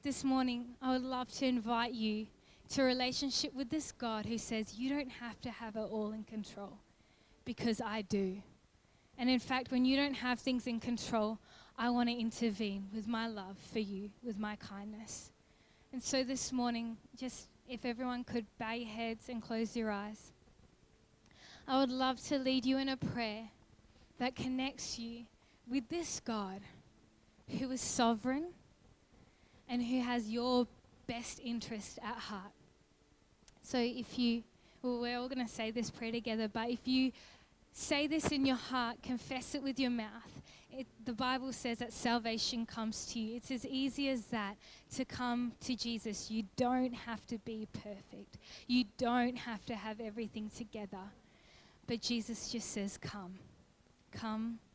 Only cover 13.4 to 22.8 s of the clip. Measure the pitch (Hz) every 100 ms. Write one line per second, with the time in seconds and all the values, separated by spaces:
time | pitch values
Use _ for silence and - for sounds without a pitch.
13.4 | 190 196 - 233 208 196 202 - 240 202
14.4 | 214 208 - 196 208 214 220 - - -
15.4 | _ - - - - 262 - 269 254 262
16.4 | - 254 240 233 233 226 - 247 254 -
17.4 | - - - 247 247 233 254 247 247 240
18.4 | 214 - 220 233 233 214 226 226 - 247
19.4 | 220 226 226 240 220 202 208 214 - -
20.4 | - - - - - - _ _ - -
21.4 | - - - 262 269 254 262 254 - 285
22.4 | 262 262 247 269